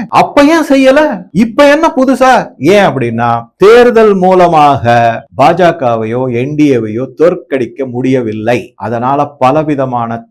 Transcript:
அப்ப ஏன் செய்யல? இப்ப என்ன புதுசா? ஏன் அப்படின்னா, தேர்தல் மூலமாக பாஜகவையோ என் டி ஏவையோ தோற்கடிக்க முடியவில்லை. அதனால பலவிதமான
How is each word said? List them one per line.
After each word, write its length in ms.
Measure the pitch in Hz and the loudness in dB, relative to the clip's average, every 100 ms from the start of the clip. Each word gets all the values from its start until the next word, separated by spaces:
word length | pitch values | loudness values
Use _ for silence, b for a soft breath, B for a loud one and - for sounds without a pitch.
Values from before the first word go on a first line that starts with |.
| 214 | -2
அப்ப 340 | 135 - 285 | -2 0 2
ஏன் 220 | 285 330 311 | 2 2 2
செய்யல? 560 | 269 262 277 302 196 - | 2 4 2 0 -4 -6
இப்ப 400 | 165 233 277 285 | -2 -2 2 2
என்ன 220 | 302 320 262 | 2 0 0
புதுசா? 540 | 262 254 262 226 160 - | -2 2 2 2 -2 -4
ஏன் 260 | 143 202 | 0 2
அப்படின்னா, 600 | 180 131 120 113 117 117 117 - | 2 -2 -4 -2 -2 -4 -6 0
தேர்தல் 580 | 196 240 247 226 220 190 | 4 6 4 4 2 2
மூலமாக 1120 | 185 185 175 156 147 135 120 120 117 113 - 101 | 2 2 2 4 2 2 0 2 0 -2 -8 0
பாஜகவையோ 920 | 147 175 175 165 123 117 110 123 131 | 0 2 0 0 -2 -2 -4 -4 -4
என் 220 | 120 139 151 | -4 -4 -2
டி 220 | 147 123 | 0 0
ஏவையோ 300 | 107 113 131 - | -4 -8 -8 -2
தோற்கடிக்க 680 | 165 175 - 135 117 - 131 | 0 0 -6 -6 -6 -8 -8
முடியவில்லை. 840 | 120 131 131 113 107 110 123 123 - | -4 -2 -2 -4 -6 -4 -4 -6 -12
அதனால 500 | 104 117 127 143 143 | -8 -6 -4 -2 -4
பலவிதமான 1040 | - 127 151 151 139 131 120 117 117 - | -2 -2 0 -2 -4 -4 -4 -6 -8 -4